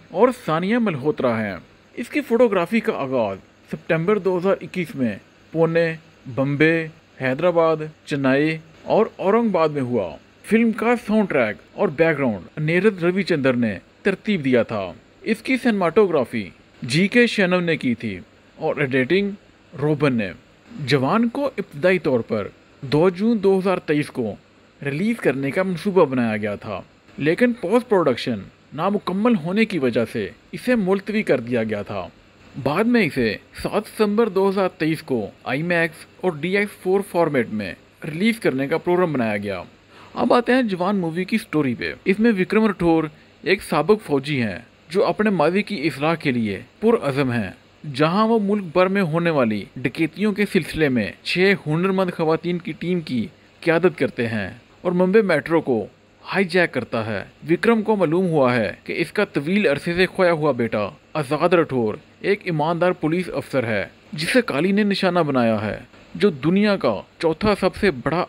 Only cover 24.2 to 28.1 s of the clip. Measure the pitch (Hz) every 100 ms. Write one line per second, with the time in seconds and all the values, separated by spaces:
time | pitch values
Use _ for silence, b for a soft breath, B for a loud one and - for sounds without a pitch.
24.2 | 110 95 _ _ _ - 139 143 214 233
25.2 | - 135 139 156 190 170 208 185 151 131
26.2 | 117 107 104 101 110 95 - _ _ -
27.2 | 143 170 247 233 175 240 240 196 151